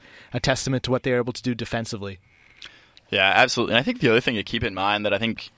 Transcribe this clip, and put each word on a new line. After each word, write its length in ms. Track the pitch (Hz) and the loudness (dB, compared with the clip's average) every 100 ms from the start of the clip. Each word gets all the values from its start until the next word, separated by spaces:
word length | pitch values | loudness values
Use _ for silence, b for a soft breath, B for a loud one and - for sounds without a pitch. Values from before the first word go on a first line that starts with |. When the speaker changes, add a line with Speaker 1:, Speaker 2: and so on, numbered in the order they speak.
| B B B | B B B
Speaker 1:
a 60 | 123 | -4
testament 440 | - 131 - 127 | -2 -2 -2 -4
to 80 | - | -2
what 120 | 127 | -2
they 80 | 135 | 0
were 60 | 123 | 0
able 160 | 120 | -2
to 100 | 117 | -4
do 100 | 127 | -6
defensively. 640 | 117 117 120 113 107 98 92 B B B B B B B B _ | -4 -4 -6 -6 -8 -10 -14 B B B B B B B B _
Speaker 2:
Yeah, 220 | 101 95 95 | 2 6 6
absolutely. 400 | 127 - 107 113 | 4 4 2 2
And 40 | |
I 40 | |
think 160 | 180 247 | 0 0
the 100 | 127 | 4
other 100 | 113 | 4
thing 160 | 143 110 | 2 -4
to 80 | |
keep 200 | - 117 | -4 -4
in 100 | 117 | -4
mind 320 | 95 98 104 104 | -2 -2 0 0
that 80 | |
I 40 | 98 | 0
think 320 | 113 107 - | -2 -6 -12